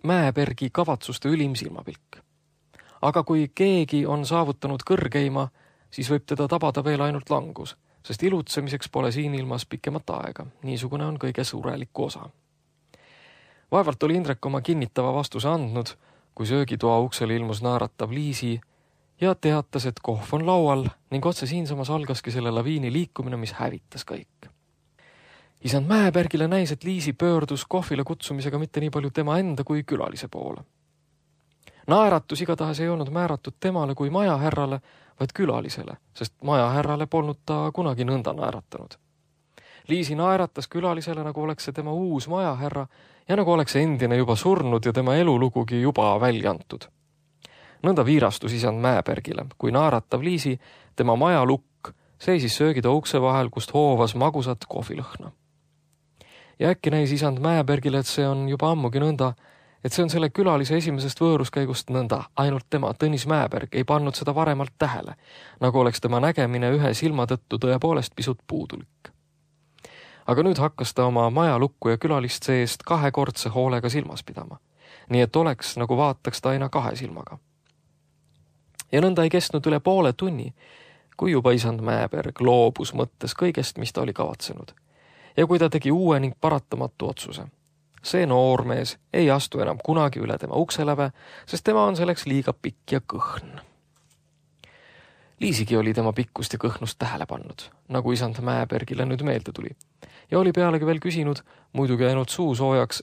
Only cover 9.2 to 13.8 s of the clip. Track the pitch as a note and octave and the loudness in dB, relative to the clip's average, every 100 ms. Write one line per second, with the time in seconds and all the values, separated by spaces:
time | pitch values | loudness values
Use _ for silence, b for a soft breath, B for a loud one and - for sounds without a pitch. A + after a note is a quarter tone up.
9.2 | D3 C3+ B2+ B2 - - - D3 - D#2 | -4 -4 -4 -8 -8 -8 -6 -6 -6 -8
10.2 | - - B2+ - C3 B2 B2+ C#3+ D3+ D3 | -8 -10 -16 -12 -8 -6 -6 -6 -6 -4
11.2 | C3 B2+ B2+ B2 B2+ C3 B2+ - C#3 - | -6 -4 -6 -6 -6 -8 -8 -6 -6 -8
12.2 | D3 _ _ _ _ _ _ b b b | -18 _ _ _ _ _ _ b b b
13.2 | b b b b b F#3 | b b b b b 2